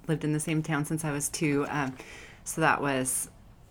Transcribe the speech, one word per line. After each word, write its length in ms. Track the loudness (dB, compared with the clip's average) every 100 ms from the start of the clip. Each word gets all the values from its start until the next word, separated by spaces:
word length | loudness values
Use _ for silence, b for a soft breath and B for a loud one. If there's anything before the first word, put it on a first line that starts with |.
| -2
lived 160 | 0
in 100 | 2
the 60 | 0
same 240 | 2 0
town 220 | 2 0
since 200 | 0 -2
I 60 | 0
was 180 | -2 -2
two, 380 | 0 2 2 2
um, 280 | 0 -2 -4 B B B B
so 160 | -8 2
that 200 | 4 4
was 480 | 2 0 0 -2 -4 -12 -20 -20 -20